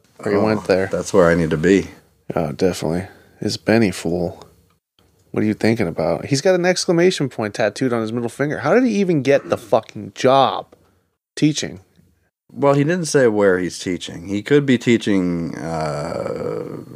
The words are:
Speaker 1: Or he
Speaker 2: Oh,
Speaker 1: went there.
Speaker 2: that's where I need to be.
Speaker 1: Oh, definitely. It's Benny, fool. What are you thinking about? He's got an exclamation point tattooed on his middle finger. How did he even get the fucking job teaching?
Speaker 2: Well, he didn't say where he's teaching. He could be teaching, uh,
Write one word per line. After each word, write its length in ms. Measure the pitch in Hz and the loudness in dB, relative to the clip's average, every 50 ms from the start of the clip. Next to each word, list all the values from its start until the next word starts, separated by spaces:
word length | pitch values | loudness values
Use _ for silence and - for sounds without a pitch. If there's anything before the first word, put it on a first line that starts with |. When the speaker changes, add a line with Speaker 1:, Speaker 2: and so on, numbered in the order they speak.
| _ _ _ - | _ _ _ -10
Speaker 1:
Or 120 | - 107 | -4 -2
he 60 | 104 101 | 0 2
Speaker 2:
Oh, 60 | 107 | 2
Speaker 1:
went 220 | 107 110 101 95 | 2 0 0 0
there. 220 | - 98 92 95 98 | 0 2 2 0 -2
Speaker 2:
that's 260 | - 87 87 - - | -4 -6 -4 0 4
where 160 | 101 87 82 | 4 4 6
I 60 | 85 | 4
need 140 | 85 85 76 | 2 2 0
to 60 | 82 76 | 0 0
be. 300 | 78 87 101 95 85 - - - _ _ _ _ _ - - | 2 4 4 4 2 0 -8 -20 _ _ _ _ _ -8 -4
Speaker 1:
Oh, 160 | - 85 76 | -4 -4 -4
definitely. 560 | 67 69 95 92 87 - - 76 82 90 98 101 - - _ _ _ - | -2 -2 -2 -2 -2 -2 -4 -4 -4 -4 -6 -8 -12 -20 _ _ _ -8
It's 180 | - 107 101 - | -6 -6 -6 -4
Benny, 340 | - - 107 113 113 98 | 0 2 2 4 4 2
fool. 520 | 85 - - 82 85 87 87 85 - - - - _ _ _ _ _ _ _ _ _ _ _ _ _ _ _ _ | 0 -2 -4 -4 -4 -2 -4 -4 -6 -10 -18 -20 _ _ _ _ _ _ _ _ _ _ _ _ _ _ _ _
What 120 | - - 110 | -4 -2 -2
are 40 | 107 | -2
you 60 | 104 | 0
thinking 340 | - - 110 117 113 107 85 | 0 0 0 2 0 0 -4
about? 380 | 78 - 82 85 85 - - | -4 -2 -2 -2 -2 -4 -4
He's 160 | - 139 135 | -2 -2 0
got 140 | - 190 185 | 2 2 2
an 100 | 180 175 | 2 2
exclamation 640 | 180 180 - - - 180 165 170 185 180 - 151 127 | 0 0 0 0 0 2 2 2 2 2 0 -4 -6
point 240 | - - 113 104 101 | -4 -4 -6 -6 -2
tattooed 380 | - 117 104 104 - 135 131 117 | -2 -2 -2 -2 -2 -2 -2 -2
on 80 | 117 | -2
his 100 | 113 107 | -2 -4
middle 160 | 113 123 120 117 | -4 -4 -6 -6
finger. 300 | - - 135 151 147 85 | -4 -4 -4 -2 -2 -2
How 140 | 110 143 180 | 0 2 2
did 100 | 233 262 | 4 4
he 80 | 247 214 | 2 2
even 260 | 202 202 180 180 147 | 0 0 2 0 0
get 280 | 123 131 139 135 - - | 2 4 2 2 2 0
the 80 | - - | -4 -4
fucking 540 | - - - 117 - - - 110 104 104 - | -2 0 0 0 0 -2 -10 -14 -14 -14 -6
job 540 | - - 127 131 139 131 113 92 92 - _ _ _ _ _ _ _ _ _ _ _ _ _ - - | 0 2 4 4 6 4 4 0 -2 -8 _ _ _ _ _ _ _ _ _ _ _ _ _ -6 0
teaching? 420 | - 151 147 - - 80 73 95 - _ _ _ _ _ _ _ _ _ _ _ _ _ | 0 0 0 0 -6 -8 -10 -14 -20 _ _ _ _ _ _ _ _ _ _ _ _ _
Speaker 2:
Well, 220 | - - 131 143 139 | -6 0 2 2 4
he 100 | 143 143 | 4 2
didn't 220 | 147 175 185 165 | 0 0 -2 -2
say 220 | 147 - 151 131 117 | 0 2 2 4 4
where 280 | 107 104 101 98 92 92 | 4 4 4 4 4 2
he's 220 | 90 85 78 - | 0 -4 -6 -6
teaching. 480 | - 98 90 82 - - - 87 85 95 | -6 -6 -6 -6 -6 -10 -14 -12 -10 -8
He 140 | 98 104 104 | -6 -6 -2
could 220 | - 143 147 143 | 2 2 2 4
be 120 | 135 127 113 | 2 0 0
teaching, 800 | - 127 120 110 - 110 101 95 92 90 87 85 85 78 - - | 2 2 2 2 2 2 0 0 0 0 -2 -2 -4 -6 -8 -8
uh, 1300 | - 82 82 80 78 78 73 73 73 82 - - - - - - - - - - - - - - - - - | -8 -6 -6 -4 -4 -4 -4 -6 -6 -6 -6 -6 -6 -6 -6 -6 -6 -6 -6 -8 -8 -10 -12 -14 -14 -16 -18